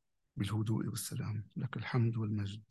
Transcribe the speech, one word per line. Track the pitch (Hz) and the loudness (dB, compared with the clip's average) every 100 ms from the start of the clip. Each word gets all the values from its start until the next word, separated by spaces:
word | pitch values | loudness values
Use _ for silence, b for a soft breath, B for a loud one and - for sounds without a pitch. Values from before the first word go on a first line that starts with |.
| _ _ _ - | _ _ _ -2
بالهدوء | 98 107 107 110 - | 0 2 2 2 2
والسلام. | - - - 101 107 - 160 | -2 -4 -4 -2 -4 -4 -6
لك | 131 120 | -4 -4
الحمد | - 127 117 113 | 0 4 4 2
والمجد | 110 107 98 110 - | 0 0 -2 -6 -14